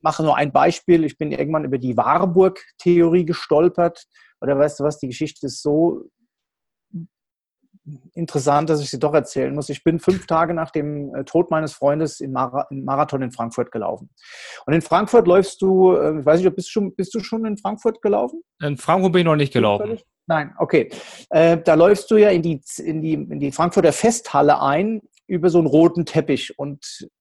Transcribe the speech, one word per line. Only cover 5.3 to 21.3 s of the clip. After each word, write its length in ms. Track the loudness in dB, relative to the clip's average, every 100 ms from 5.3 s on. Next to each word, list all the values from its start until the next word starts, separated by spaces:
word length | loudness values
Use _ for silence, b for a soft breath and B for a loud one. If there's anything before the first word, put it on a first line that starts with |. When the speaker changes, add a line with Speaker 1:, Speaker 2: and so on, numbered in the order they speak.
| -8 -12
Speaker 1:
ist 160 | -6
so 480 | -2 0 0 -2 -12 _ _ _ _ _ _ _ _ -16 -16 _ _ _ _ _ _ _ -20 -20 _
interessant, 560 | -10 -6 -4 0 0 2
dass 100 | -2
ich 100 | -2
sie 80 | -4
doch 140 | 0
erzählen 420 | 0 -2 -4 -4
muss. 140 | -4 -8
Ich 160 | -4
bin 160 | -2 0
fünf 260 | -2 -2 -2
Tage 280 | -2 0
nach 160 | -2 -4
dem, 440 | -6 -6 -8 -10
äh, 100 | -10
Tod 260 | -4 -2 0
meines 240 | -2 -4
Freundes 460 | -2 -2 0 -4 -6
in 120 | -8
Mara-, 340 | -4 -4 -4 -8
in 140 | -10
Marathon 380 | -4 -2 -2 -2
in 80 | -6
Frankfurt 400 | -6 -8 -6 -6
gelaufen. 380 | -6 -6 -8 -12 _ B B B B -2
Und 60 |
in 80 | -2
Frankfurt 440 | 2 0 4 4 6
läufst 340 | 4 2 -2
du, 320 | 0 4 4
äh, 240 | 4 0 -2
ich 60 | 2
weiß 140 | 2
nicht, 140 | 2 -2
bist 120 | -6
du 40 |
schon, 220 | -4 -4
bist 200 | -6 -8
du 60 | -8
schon 240 | -8 -6
in 120 | -6 -6
Frankfurt 420 | -8 -4 -4 -2
gelaufen? 400 | -2 0 -2 -8 -20 _
Speaker 2:
In 180 | -6 -6
Frankfurt 340 | 0 2 2
bin 80 | 2
ich 60 | 2
noch 100 | 2
nicht 160 | 2
gelaufen. 460 | 2 2 0 -2 -8 _ _ -4
Speaker 1:
Nein, 280 | -4 -4 -6
okay. 300 | 0 2 0 B B B B